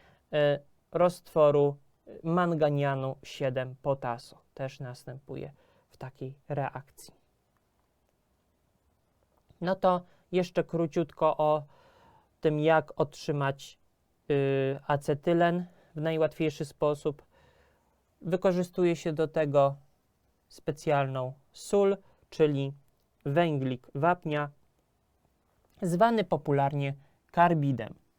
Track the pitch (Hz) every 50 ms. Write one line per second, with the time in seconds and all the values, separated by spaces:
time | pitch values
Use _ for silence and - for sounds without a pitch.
0 | _ _ _ _ _ _ - 151 147 147 143 143 - _ _ _ _ _ - 165
1 | 175 180 175 - - - - 165 151 147 147 147 143 143 143 143 _ _ _ _
2 | _ - - - - 165 165 180 180 170 170 156 156 147 147 143 143 139 135 135
3 | 131 131 131 - - - - - 147 135 127 131 127 127 127 - - 143 139 135
4 | - 127 117 117 - - - - _ _ - - 139 131 - - 143 123 123 -
5 | - - 127 135 - - - - - 143 143 _ _ _ _ _ _ _ _ -
6 | - 131 - - 135 131 139 - _ - 147 139 139 127 - 131 127 _ _ -
7 | - - - _ _ _ _ _ _ _ _ _ _ _ _ _ _ _ _ _
8 | _ _ _ _ _ _ _ _ _ _ _ _ _ _ _ _ _ _ _ _
9 | _ _ _ _ _ _ _ _ _ _ _ - 175 170 190 190 - 190 180 180
10 | 180 - _ _ _ _ - 180 180 175 - - 165 - - 170 170 160 - 180
11 | 165 147 - - 160 156 - - 156 151 151 151 143 143 - _ _ _ _ _
12 | _ - - _ _ _ _ _ - 160 156 151 151 156 160 156 147 - - -
13 | 156 143 - - - - 151 143 139 139 135 - - - - _ _ _ _ _
14 | _ _ _ _ _ - 151 139 139 139 135 135 135 135 139 143 - - 147 143
15 | 143 - 151 147 - - 170 170 175 170 170 180 180 175 - _ _ _ - 151
16 | 151 160 160 156 156 151 151 - 160 156 143 - 160 139 - - - 147 147 143
17 | - 160 143 - - _ _ _ _ _ _ _ _ _ _ _ _ _ _ _
18 | _ _ _ _ - 175 175 180 - 196 180 180 180 175 - - 180 175 170 156
19 | - 175 156 147 160 143 - 160 156 147 139 147 139 139 143 - - _ _ _
20 | _ _ _ _ _ _ _ _ _ _ - - - - 147 - - 160 147 143
21 | 139 135 131 131 127 127 139 - _ _ - - - - - 202 202 196 196 196
22 | - _ _ _ _ _ - - 160 151 147 139 139 139 139 - _ _ _ _
23 | _ _ _ _ - 147 139 165 175 165 151 143 131 131 127 123 _ - - 143
24 | 143 170 180 175 - 160 151 147 147 143 143 _ _ _ _ _ _ _ _ _
25 | _ _ _ _ _ _ _ _ _ _ _ _ _ _ _ - - 175 165 175
26 | 220 233 233 220 196 - - 147 - - 143 139 139 139 151 143 139 139 139 -
27 | - _ _ _ _ _ - - 170 175 170 156 143 139 135 113 110 - - -
28 | _ _ _